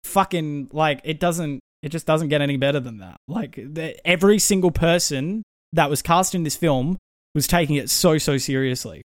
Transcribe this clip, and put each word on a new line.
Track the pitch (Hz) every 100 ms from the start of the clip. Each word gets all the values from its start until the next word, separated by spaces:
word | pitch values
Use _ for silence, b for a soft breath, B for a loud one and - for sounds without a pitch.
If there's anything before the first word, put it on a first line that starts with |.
Fucking, | - 196 190 175 156 147 131
like, | 151 156 135
it | 151 151
doesn't, | 175 170 156 135 _ _
it | 147
just | 160 -
doesn't | 156 156
get | 147
any | 143 139
better | 139 143
than | 123 107
that. | 92 - -
Like, | 226 - -
the, | 123 156 160 - 170
every | 175 196 208
single | - 196 180
person | - 170 175 - 139 151 220 - _ _
that | 160 147
was | 147
cast | - 170 185
in | 180
this | 156 -
film | 165 131 135 190 _ _ _
was | 151 -
taking | 175 147 143
it | 110
so, | - 180 156
so | 151 139
seriously. | 135 135 131 127 113 143